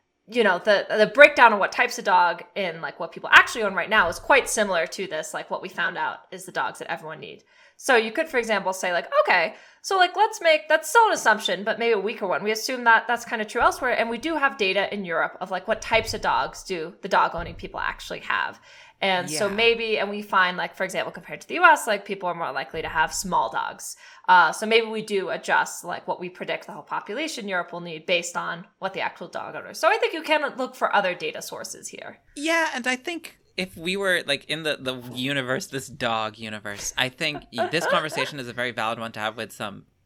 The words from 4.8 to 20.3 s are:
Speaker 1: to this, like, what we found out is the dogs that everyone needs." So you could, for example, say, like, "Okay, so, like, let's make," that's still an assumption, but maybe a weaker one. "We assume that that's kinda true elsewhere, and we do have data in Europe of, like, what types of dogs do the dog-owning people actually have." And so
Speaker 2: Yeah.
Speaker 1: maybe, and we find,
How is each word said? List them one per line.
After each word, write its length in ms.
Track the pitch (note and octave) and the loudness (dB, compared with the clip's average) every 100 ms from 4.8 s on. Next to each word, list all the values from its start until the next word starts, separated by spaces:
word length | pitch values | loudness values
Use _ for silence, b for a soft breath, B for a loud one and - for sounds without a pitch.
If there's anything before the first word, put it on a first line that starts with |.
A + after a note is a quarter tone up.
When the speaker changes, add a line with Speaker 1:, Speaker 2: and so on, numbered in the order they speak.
| F3 | -2
Speaker 1:
to 180 | - F#3 | -4 -6
this, 280 | D#3 D#3+ | -6 -6
like, 180 | D#3 - | -10 -8
what 100 | F#3 | -8
we 80 | F3 | -8
found 280 | - F3 E3+ | -4 -4 -2
out 220 | D3 - - | -6 -6 -14
is 140 | F3+ F3+ | -16 -8
the 60 | |
dogs 280 | E3 C3 - | -4 -4 -6
that 100 | - | -10
everyone 280 | E3 D#3 D3+ | -10 -10 -14
needs." 240 | G#2 - _ b b b | -16 -18 _ b b b
So 200 | - A#3+ | 2 2
you 160 | A3 | 4
could, 180 | A3 - | -4 -2
for 80 | B3+ | -2
example, 360 | A3 G3+ F#3+ | 0 -2 -2
say, 200 | F#3 F#3 | -4 -2
like, 140 | F3 E3 C#5+ | -2 0 2
"Okay, 300 | D5 F3+ E3+ B B B | 4 2 2 B B B
so, 160 | - F#4+ | -2 2
like, 180 | F4+ F4+ | 2 4
let's 260 | G#4+ G#4+ | 2 4
make," 280 | E4+ D#4 D#4 | 4 4 4
that's 200 | D#4 D#4+ | 0 4
still 180 | A#4 A4 | 4 6
an 60 | |
assumption, 500 | E4 A#3+ G#3 G#3 F3+ | 4 2 2 0 -2
but 140 | G#3 G#3+ | -2 0
maybe 160 | A#3 | 2
a 60 | A3 | 2
weaker 260 | G3 A3+ G3 | 0 -4 -2
one. 180 | D3+ | -2
"We 80 | G3+ | 0
assume 340 | A3 - B3+ A#3 | -2 -4 0 4
that 220 | A3+ - | 4 4
that's 180 | A#3 - | -4 -4
kinda 200 | A3+ G#3+ | -6 -4
true 160 | A#3+ | 2
elsewhere, 300 | D4+ - B3+ | 2 2 -2
and 180 | A3 A#3 | 0 -2
we 80 | A#3 | -4
do 200 | D4+ D#4 | -4 0
have 200 | C#4 C4+ | 0 0
data 340 | F#3+ F#3+ F#3+ | 0 0 -2
in 120 | G3+ F3+ | -4 -4
Europe 320 | D#3+ D3 - | -2 -2 -4
of, 100 | F#3+ | -6
like, 160 | F#3 F#3 | -6 -4
what 140 | - | -4
types 320 | - A3+ A3 | 0 0 0
of 80 | G#3 | -4
dogs 420 | F3+ B2 C#3+ - | 0 0 -2 -8
do 320 | - F3+ D#3+ G3+ | -8 -8 -8 -10
the 80 | F#3+ | 0
dog-owning 460 | F#3 D#3+ E3+ E3+ - | 2 2 -2 -10 -12
people 260 | - - | -12 -6
actually 400 | - - - - | -6 -6 -10 -12
have." 380 | - - C#2 - B B B _ | -2 -2 -2 -8 B B B _
And 300 | F#3+ F3+ F3 | 0 0 -2
so 160 | D3+ G3+ | -2 -2
Speaker 2:
Yeah. 60 | |
Speaker 1:
maybe, 460 | G3+ A#3 A3+ A3+ G#3+ | 4 4 4 0 -2
and 100 | G3+ | -2
we 140 | G#3 | -6
find, 340 | G#3 | 0